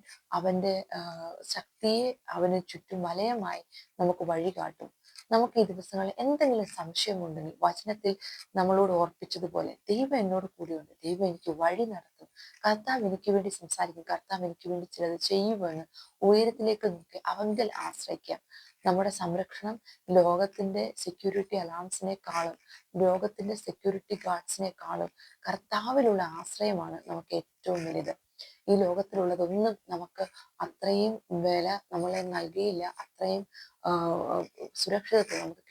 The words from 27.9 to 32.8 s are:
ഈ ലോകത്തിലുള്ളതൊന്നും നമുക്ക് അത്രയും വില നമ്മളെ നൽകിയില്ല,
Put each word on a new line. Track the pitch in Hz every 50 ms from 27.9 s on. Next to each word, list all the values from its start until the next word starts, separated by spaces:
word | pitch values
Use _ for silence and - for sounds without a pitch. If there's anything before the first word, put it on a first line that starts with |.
| 160 165 147 135 - - _ _ _ - - - - _ - -
ഈ | 202
ലോകത്തിലുള്ളതൊന്നും | 196 202 175 175 190 196 196 - 196 185 180 180 175 175 170 185 208 214 226 208 - _ -
നമുക്ക് | 185 170 175 - _ - 190 - - - - _ _ -
അത്രയും | 170 170 - - - 196 196 202 208 220 220 214 - -
വില | 180 175 170 180 175 175 170 185 196 202 - - 185
നമ്മളെ | 170 170 180 185 185
നൽകിയില്ല, | 180 180 180 170 170 165 170 190 202 208 185 170